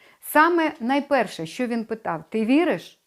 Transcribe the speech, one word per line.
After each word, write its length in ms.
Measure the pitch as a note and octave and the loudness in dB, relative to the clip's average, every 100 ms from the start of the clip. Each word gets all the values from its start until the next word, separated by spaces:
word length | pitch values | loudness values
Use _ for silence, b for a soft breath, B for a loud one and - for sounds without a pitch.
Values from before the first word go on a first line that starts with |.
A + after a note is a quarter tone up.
| b b | b b
Саме 520 | - D4 E4 F4 D#4 D4+ | 0 4 4 4 0 -2
найперше, 680 | A3+ C#4 C#4 C4+ G3 - D#3+ | -2 -2 2 0 0 -4 -8
що 200 | - B3 | -6 -4
Він 180 | A#3 | -4
питав: 400 | A3 A3 - E3 - | -6 -8 -6 -8 -6
"Ти 160 | A3 | -2
віриш 540 | A3 C#4 F4 F#3 - _ | 2 4 2 -2 -6 _